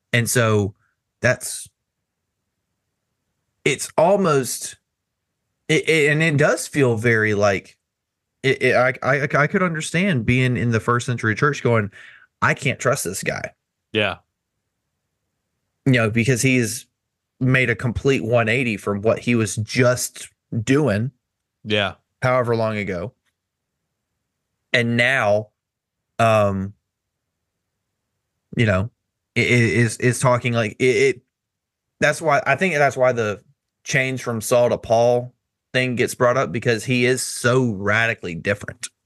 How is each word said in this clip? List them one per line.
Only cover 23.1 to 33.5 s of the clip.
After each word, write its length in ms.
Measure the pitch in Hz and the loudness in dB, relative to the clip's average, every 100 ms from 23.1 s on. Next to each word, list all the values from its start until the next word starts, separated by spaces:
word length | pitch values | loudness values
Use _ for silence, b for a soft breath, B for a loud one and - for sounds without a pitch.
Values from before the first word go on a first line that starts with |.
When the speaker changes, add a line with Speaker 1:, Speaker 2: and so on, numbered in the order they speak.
| - _ _ _ _ _ _ _ _ _ _ _ _ _ _ _ | -14 _ _ _ _ _ _ _ _ _ _ _ _ _ _ _
Speaker 1:
And 240 | 127 117 120 | 0 2 2
now, 520 | 123 135 107 104 107 _ _ _ _ _ _ - | 2 2 2 2 0 _ _ _ _ _ _ 0
um, 560 | 113 110 101 98 98 - _ _ _ _ _ _ _ _ _ _ _ _ _ _ _ _ _ - | 4 4 2 0 -8 -12 _ _ _ _ _ _ _ _ _ _ _ _ _ _ _ _ _ -2
you 80 | 110 | 0
know, 240 | 95 113 _ _ _ _ 117 | 0 -2 _ _ _ _ -4
it, 100 | 107 | 0
it 280 | 120 113 | 2 2
is, 240 | 110 117 - | 2 0 0
is 220 | 123 - | -2 0
talking 340 | 131 120 123 | 0 0 0
like 220 | 117 107 - | -2 -2 0
it, 160 | 127 113 | 2 2
it, 260 | 135 123 _ _ _ _ _ _ _ - | 2 0 _ _ _ _ _ _ _ -2
that's 240 | 143 - | -2 0
why, 180 | 160 139 135 | 0 0 0
I 80 | 135 | 0
think 180 | 190 | 0
that's 240 | 147 143 131 | 2 0 2
why 140 | 127 | 2
the 320 | 117 107 95 _ | 2 -2 -4 _